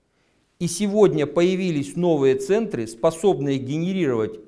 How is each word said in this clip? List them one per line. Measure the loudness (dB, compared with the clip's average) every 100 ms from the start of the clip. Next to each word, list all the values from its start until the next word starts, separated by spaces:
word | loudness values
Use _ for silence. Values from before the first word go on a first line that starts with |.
| _ _ _ _ _ -6
И | -6
сегодня | -2 -2 4 4 4 -2
появились | 2 2 2 -2 -2 -4 -2
новые | 0 4 4 2
центры, | 0 0 0 -4 -8
способные | -2 -2 2 0 2 0 -4
генерировать | -4 -4 -2 -2 0 0 -2 -6